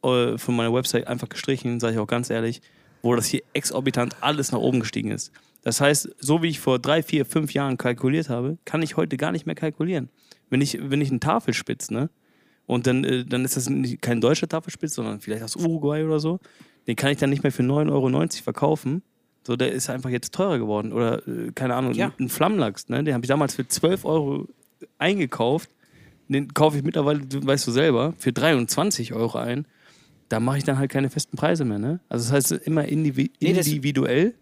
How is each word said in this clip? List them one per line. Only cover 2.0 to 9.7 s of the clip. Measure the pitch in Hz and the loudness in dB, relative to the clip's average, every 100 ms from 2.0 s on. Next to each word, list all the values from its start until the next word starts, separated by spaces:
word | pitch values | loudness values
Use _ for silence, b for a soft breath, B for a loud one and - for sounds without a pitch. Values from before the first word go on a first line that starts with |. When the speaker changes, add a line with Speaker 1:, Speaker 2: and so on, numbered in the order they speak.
| 107 | 0
Speaker 1:
ganz | 120 120 | -2 -2
ehrlich, | 113 113 117 b b b _ | -2 -2 -4 b b b _
wo | 117 120 | 2 2
das | - | 2
hier | - - | -2 -2
exorbitant | 123 - - 135 127 123 - | -4 -2 -2 -2 0 -2 -2
alles | 139 151 135 | -2 0 0
nach | 120 | 0
oben | 113 127 | 2 2
gestiegen | 113 - 107 | -2 -4 -4
ist. | 104 - b b b | -6 -8 b b b
Das | - 113 | -4 2
heißt, | 143 147 - - | 4 4 -2 -8
so | 135 151 | 0 2
wie | 165 | 2
ich | 147 | -2
vor | - 127 | 0 0
drei, | 135 156 | 2 0
vier, | 151 151 131 | 2 0 2
fünf | 165 151 | 0 0
Jahren | - 139 123 | -2 -2 -2
kalkuliert | 127 120 131 156 160 | -2 0 0 0 0
habe, | 120 131 165 - | -2 -2 -6 -4
kann | 160 | -2
ich | 160 - | -2 -2
heute | 165 135 | -2 -2
gar | 151 | -2
nicht | 175 156 | -2 -4
mehr | - | -4
kalkulieren. | 160 | -4